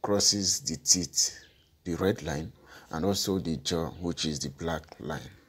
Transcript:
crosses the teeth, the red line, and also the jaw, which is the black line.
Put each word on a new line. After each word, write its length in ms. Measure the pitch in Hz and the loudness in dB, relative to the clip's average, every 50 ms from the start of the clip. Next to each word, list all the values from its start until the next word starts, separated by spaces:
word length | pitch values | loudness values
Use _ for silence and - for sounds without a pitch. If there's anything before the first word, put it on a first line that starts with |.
crosses 580 | - - 101 101 - - - 104 98 92 92 - | 2 2 4 4 6 4 4 4 2 2 0 0
the 160 | - - 80 | -2 -4 -6
teeth, 600 | - - - - 92 87 - - - - - - - - - - _ _ _ _ _ _ | -2 4 4 4 4 4 0 2 2 0 0 0 -8 -18 -20 -20 _ _ _ _ _ _
the 120 | 90 82 | -4 -2
red 280 | 82 95 95 113 - 73 | 2 4 2 2 2 -2
line, 280 | 82 73 73 80 - - - - - - - - - | -4 -2 -2 -4 -6 -10 -16 -20 -20 -20 -20 -12 -6
and 140 | - 80 82 | -4 0 2
also 340 | 98 101 - - 107 95 95 | 2 2 2 2 2 0 0
the 180 | 82 85 80 | 0 -2 -4
jaw, 320 | 71 - - 87 85 80 69 67 85 | -2 -2 0 0 0 0 -2 -4 -4
which 240 | 90 87 80 - - | -4 -4 -2 -2 -2
is 140 | 80 78 71 | -2 -2 -2
the 100 | 69 71 | -4 -6
black 340 | 67 - 82 82 82 78 78 - - - | -8 -6 -4 -4 -4 -4 -6 -10 -16 -12
line. 300 | - - 78 67 - - - - - | -8 -8 -6 -8 -8 -12 -18 -20 -20